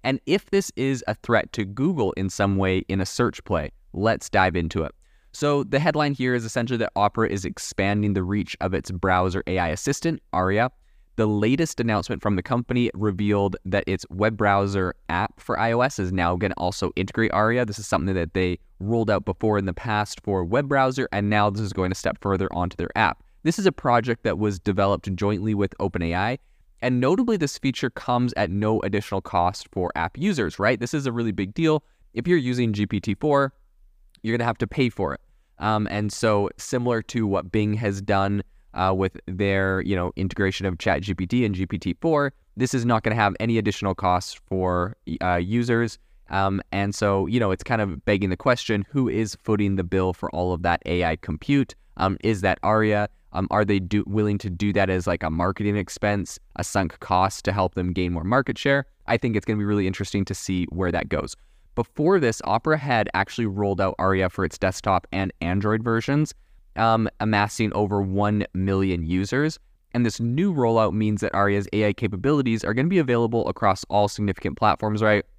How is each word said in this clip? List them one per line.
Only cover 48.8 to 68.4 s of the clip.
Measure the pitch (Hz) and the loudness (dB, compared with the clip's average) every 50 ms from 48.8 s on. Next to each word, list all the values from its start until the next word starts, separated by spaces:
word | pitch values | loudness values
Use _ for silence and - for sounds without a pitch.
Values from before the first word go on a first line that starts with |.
| 95 _ | 0 _
who | - 143 131 113 | -2 -2 0 0
is | 62 107 113 104 - - _ | 0 -2 -2 -4 -6 -10 _
footing | - 110 104 104 98 98 | 0 0 2 2 2 0
the | 95 90 | 0 -2
bill | 87 95 95 92 92 90 | 0 0 0 0 0 -2
for | - - - | -4 -6 -6
all | - 82 90 90 90 | -4 -2 -2 -2 -2
of | 82 | 0
that | 87 87 85 - - | 0 0 0 0 -2
A | - 85 87 87 | -2 0 0 0
I | 82 80 | 0 -2
compute? | 80 - - 82 78 - - 143 143 131 - - _ _ _ - | -4 -4 -8 -8 -6 -2 0 2 2 2 0 -6 _ _ _ -6
Um, | - - 95 98 - | -2 -2 -2 -2 0
is | - 107 113 95 | 0 -2 0 2
that | 95 95 85 - - | 2 0 0 0 0
ARIA? | 98 107 110 110 107 104 104 104 101 - _ _ _ | 0 2 2 2 2 2 0 0 -2 -6 _ _ _
Um, | - 85 95 - | -6 -4 -4 0
are | - 104 107 | 2 2 2
they | 101 104 98 | 4 2 0
do-, | 95 87 101 104 - | 0 0 0 0 0
willing | - 98 107 107 104 104 101 | 0 0 0 2 2 0 -2
to | - 104 | -4 -6
do | 90 85 104 104 95 | -4 -2 -2 0 2
that | 101 98 95 | 2 2 2
as, | 92 92 90 | 2 0 0
like, | 92 87 82 | -2 -2 -2
a | - 80 | -2 -4
marketing | 80 82 87 95 95 - 104 104 104 | -2 0 0 -2 -2 -2 -2 -2 0
expense, | 104 92 - - - - 104 104 101 87 - - - - - - | -2 -4 -6 -6 -4 -2 -2 0 -2 -4 -6 -10 -18 -18 -16 -10
a | - 90 | -10 -8
sunk | - - 104 95 82 - - | -2 -2 -2 -2 -2 -6 -10
cost | - - 95 90 92 98 - - - | -4 0 2 2 2 2 0 -2 -4
to | - | -2
help | 98 104 92 90 _ | 0 2 0 0 _
them | 95 90 90 87 | -2 -2 -2 0
gain | 92 90 87 | 0 0 0
more | 87 82 82 | -2 -2 -2
market | 92 117 135 127 - 117 | 0 0 0 0 0 -4
share? | - - 143 139 139 139 - _ _ - | -2 0 0 0 0 0 -6 _ _ -4
I | - 120 | -2 0
think | 117 - 123 110 | 0 0 0 0
it's | 107 - | 0 0
gonna | - 110 107 | 0 -2 0
be | 104 | 0
really | 101 104 101 98 | 2 2 2 2
interesting | 92 92 - 98 - - 101 95 | 0 0 -2 -6 -2 -2 -2 -2
to | - 98 | -2 -4
see | - - - 95 90 87 | -8 -4 -2 -2 -2 -2
where | - - 87 95 87 | -2 -2 -2 -2 0
that | 87 85 80 - | 0 -2 -2 -2
goes. | 82 73 71 - - _ - - _ _ _ _ - | -2 -4 -4 -4 -10 _ -20 -20 _ _ _ _ -6
Before | - 113 - _ - 147 165 196 190 | -6 -6 -4 _ 0 2 4 4 4
this, | 147 117 110 - - | 4 2 0 -2 -2
Opera | - 98 117 - 156 156 | -2 -2 0 2 2 0
had | 156 143 143 123 113 104 95 - | 0 2 0 2 2 2 0 0
actually | 92 98 - - - 117 | -2 -2 -2 -2 -4 -2
rolled | 107 95 101 104 101 98 87 | -2 -2 0 0 0 0 0
out | 98 95 - - | 0 0 0 0
Aria | - 95 98 95 92 90 | 2 2 4 4 2 0
for | - - 95 | 0 -2 -4
its | 82 - | -4 -2
desktop | - - 92 - - - 104 95 - - - | 0 -2 -2 -2 0 0 2 2 2 0 -2
and | - 92 98 92 - _ | -4 -2 -2 -2 -4 _
Android | 78 85 90 101 98 104 107 113 113 | -4 0 0 0 2 2 0 0 0
versions, | 123 113 113 - - 139 147 156 - - - - _ - - - _ - | 0 0 0 0 2 2 2 2 0 -4 -16 -20 _ -20 -20 -20 _ -2
um, | - 110 113 113 113 110 - _ - | 0 2 4 4 4 2 0 _ -2
amassing | 110 110 107 101 104 104 - - 113 104 - | -2 2 2 2 2 0 0 -2 -2 0 2
over | - 107 98 104 101 | 0 0 0 0 0
one | 101 95 95 98 101 104 104 104 | 0 0 0 2 2 2 2 0